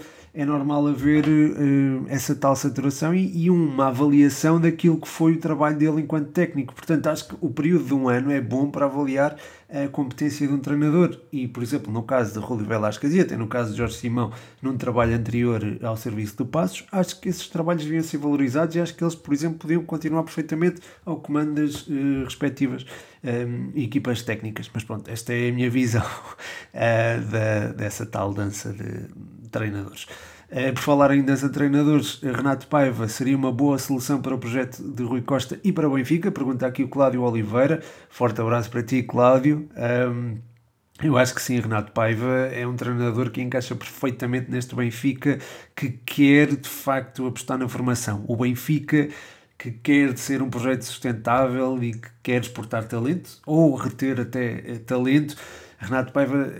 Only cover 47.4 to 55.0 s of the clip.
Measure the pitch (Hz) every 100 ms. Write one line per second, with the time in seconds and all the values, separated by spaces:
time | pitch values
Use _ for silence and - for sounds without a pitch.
47.4 | - 131 127 - 123 117 - 104 110 117
48.4 | 123 123 - 151 - 151 147 - - -
49.4 | _ - 120 113 147 143 139 120 - 131
50.4 | 131 120 127 127 - - 127 113 117 127
51.4 | 131 127 127 127 120 113 - _ - 123
52.4 | - - 107 113 110 117 123 175 - -
53.4 | - 156 160 131 143 - 135 123 117 127
54.4 | 120 - - 113 113 127